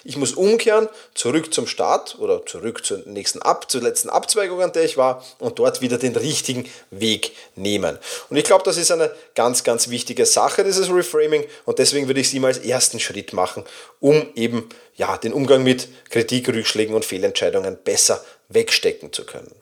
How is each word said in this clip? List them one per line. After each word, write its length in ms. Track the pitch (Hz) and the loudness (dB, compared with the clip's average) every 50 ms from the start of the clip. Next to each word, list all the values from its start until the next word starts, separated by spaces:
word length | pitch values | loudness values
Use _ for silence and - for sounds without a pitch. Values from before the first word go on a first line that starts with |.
| - | -14
ich 140 | - 127 143 | -12 -6 -4
muss 160 | 139 120 - | -4 -2 0
umkehren, 540 | - 190 202 226 226 - 226 214 220 220 214 - - - - - | 2 2 4 4 4 4 4 4 4 2 2 -4 -14 -20 -16 -8
zurück 360 | - - 117 117 165 160 - | -4 -4 0 0 0 0 0
zum 140 | - - 120 | -4 -4 -4
Start 540 | 107 - - 92 95 156 - - - - - | -4 -4 -2 0 0 0 0 -2 -6 -10 -6
oder 260 | 107 98 92 - - | 0 0 0 0 -2
zurück 400 | - - 87 92 117 110 - - | -8 -12 -8 -8 -8 -8 -6 -6
zur 140 | - 104 95 - - | -6 -6 -6 -8 -10
nächsten 340 | 104 101 95 - - - | -10 -6 -6 -6 -6 -2
Ab-, 300 | - 135 175 - - - | 0 0 0 0 0 -6
zur 100 | - 127 | -4 -2
letzten 260 | 117 117 113 - - - | -2 -2 -2 -2 -4 0
Abzweigung, 540 | - 269 - - - 214 196 180 180 180 | 0 0 0 0 0 0 0 -2 -2 -2
an 100 | 185 170 | -2 0
der 120 | 170 165 165 | 2 2 0
ich 120 | 156 160 | 2 4
war 300 | 135 127 131 123 127 - - - - | 2 2 2 2 -2 -8 -20 -16 -8
und 180 | - 117 - - | -8 -8 -2 2
dort 240 | 120 127 123 - | 2 2 2 0
wieder 160 | 127 123 123 120 | -2 -2 -2 0
den 180 | 131 127 113 | 0 0 0
richtigen 540 | 117 110 156 143 - - - 127 123 110 - - - - _ | 0 -2 0 -2 -2 -2 -4 -4 -6 -6 -10 -14 -20 -20 _
Weg 400 | 95 98 110 110 107 101 - - - - - - - | -8 -4 -2 0 0 0 -4 -8 -8 -12 -20 -20 -14
nehmen. 420 | 92 95 101 104 101 92 80 71 - - - - - - - | -6 -4 -2 0 0 0 -2 -2 -4 -10 -12 -12 -12 -10 -2
Und 80 | 135 147 | 0 0
ich 60 | 147 | 4
glaube, 200 | - 202 190 190 | 6 4 4 4
das 140 | 196 165 165 | 4 0 0
ist 140 | 165 - | 2 0
eine 180 | 175 165 160 147 - - - _ - | 2 2 0 -2 -2 -8 -18 _ -2
ganz, 300 | - 113 123 127 - - | 0 2 2 2 0 0
ganz 260 | 123 117 117 - 120 | 0 0 0 -2 -2
wichtige 380 | 123 120 - - 117 123 113 110 | -4 -6 -6 -6 -2 0 2 2
Sache, 360 | 127 117 110 143 - - 190 | 4 4 2 2 2 2 0
dieses 280 | 196 185 190 190 180 | 2 2 0 0 2
Reframing, 540 | 180 180 165 - - 151 151 151 156 147 147 - - - - | 2 0 0 2 0 0 2 2 2 0 -2 -4 -10 -12 -6
und 140 | - 117 - | -4 0 2
deswegen 260 | - - 139 143 139 | 2 2 2 0 0
würde 160 | 127 135 135 | 0 0 0
ich 60 | 127 - | 0 0
es 60 | 139 | 0
immer 140 | 131 131 131 | 0 0 0
als 100 | 127 127 | 0 0
ersten 400 | - 110 123 127 - - - 113 | -2 -2 0 0 0 0 0 -2
Schritt 340 | - - - 104 - - - | -6 -6 -6 -8 -10 -6 -2
machen, 320 | 95 92 - - - 98 - - - - - - - | -2 -2 -2 -2 -10 -14 -14 -18 -20 -20 -20 -12 0
um 280 | - 139 151 156 151 - - | 4 6 6 6 4 0 -4
eben, 340 | 113 113 117 120 117 113 - - - - - _ | -2 -2 -2 -2 -2 -6 -8 -16 -20 -20 -20 _
ja, 220 | - 95 95 95 - | -6 -4 -2 -2 -4
den 160 | - 113 117 | -4 -4 -2
Umgang 300 | 147 135 123 139 131 131 | -2 4 6 6 6 6
mit 240 | 131 127 127 - - - - - - | 4 2 2 -2 -12 -14 -20 -14 -4
Kritik, 380 | - 117 113 - 127 127 123 - | -2 -2 0 0 -2 -2 0 -2
Rückschlägen 440 | 113 113 107 - - 107 110 110 110 | -2 -2 -2 -2 0 0 0 2 0
und 100 | 110 107 | -2 -2
Fehlentscheidungen 760 | - - 95 - 98 - - 98 90 90 98 92 98 92 - - | -2 -4 -2 -2 0 0 0 0 0 0 0 -2 -2 -8 -6 -4
besser 400 | 98 98 - - - 104 - - - - _ _ _ | -2 0 2 2 2 2 0 -4 -16 -20 _ _ _
wegstecken 640 | 98 113 113 - - - - 90 - - 78 71 | 0 0 2 2 0 2 2 0 -2 -2 -10 -12
zu 140 | - - - | -10 -10 -10
können. 300 | - - - - - - _ | -10 -14 -16 -18 -18 -20 _